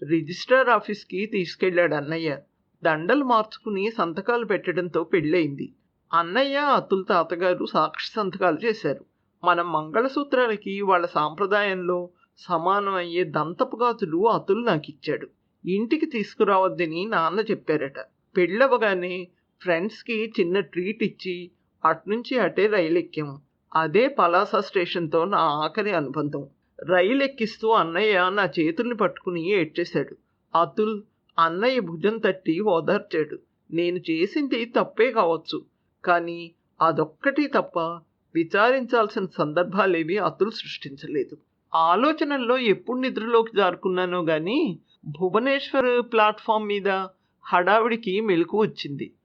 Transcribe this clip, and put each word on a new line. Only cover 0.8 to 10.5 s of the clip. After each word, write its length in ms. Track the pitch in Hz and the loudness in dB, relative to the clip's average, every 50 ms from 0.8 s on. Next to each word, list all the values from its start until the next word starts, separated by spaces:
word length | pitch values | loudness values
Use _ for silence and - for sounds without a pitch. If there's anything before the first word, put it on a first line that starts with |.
| - - 208 202 - - 185 185 214 | 2 -2 -8 -8 -8 -10 -8 -6 -6
తీసుకెళ్లాడు 720 | 220 226 196 170 156 - - 190 185 175 175 175 156 151 | -4 -2 -4 -4 -4 -4 -2 0 2 2 4 2 2 2
అన్నయ్య. 420 | 147 143 151 160 165 160 156 139 - - _ _ _ _ _ _ _ - | -2 -4 -4 -4 -4 -4 -4 -4 -6 -10 _ _ _ _ _ _ _ 0
దండలు 400 | 165 156 156 170 185 254 294 277 | 0 0 2 2 2 2 2 2
మార్చుకుని 680 | 247 233 220 214 - - - - 220 202 190 202 226 | 4 2 2 2 0 -6 -12 -8 -6 -4 -2 -2 -2
సంతకాలు 540 | 226 214 170 170 156 202 - 240 240 240 233 | 0 -2 -2 -2 -2 -4 -2 0 0 0 0
పెట్టడంతో 580 | 202 196 165 - 185 156 180 175 175 - 165 170 | 0 -2 -2 -2 -2 -2 -2 -2 -2 -2 -2 0
పెళ్ళయింది. 720 | - 196 180 147 151 175 180 156 143 139 139 151 - _ _ _ _ _ _ _ _ 165 | 0 0 0 2 2 2 2 2 0 -4 -8 -10 -12 _ _ _ _ _ _ _ _ 0
అన్నయ్య, 420 | 170 170 170 190 254 277 277 277 | 0 0 0 0 0 0 0 0
అతుల్ 500 | 285 294 285 254 185 180 - 196 190 185 - | 0 2 2 2 2 2 0 -2 -2 0 2
తాతగారు 560 | 202 170 160 165 180 170 185 180 180 - - | 2 2 2 0 -2 0 0 0 0 0 -2
సాక్షి 480 | - - 165 156 156 - - - - - | -2 0 0 0 0 -2 -6 -10 -6 -4
సంతకాలు 440 | 226 202 185 196 185 190 175 156 160 214 | -4 -4 -4 -2 0 0 0 2 0 0
చేశారు. 400 | 233 208 - - 147 131 - - _ _ _ _ _ _ _ - | -2 -2 -2 -2 -4 -4 -6 -8 _ _ _ _ _ _ _ 0
మన 180 | 175 175 170 | 0 2 2
మంగళసూత్రాలకి 1200 | 175 175 160 156 156 156 156 220 254 269 269 302 285 277 269 254 247 226 | 0 0 -2 -4 -2 -2 0 0 0 0 -2 -4 -4 0 0 2 2 2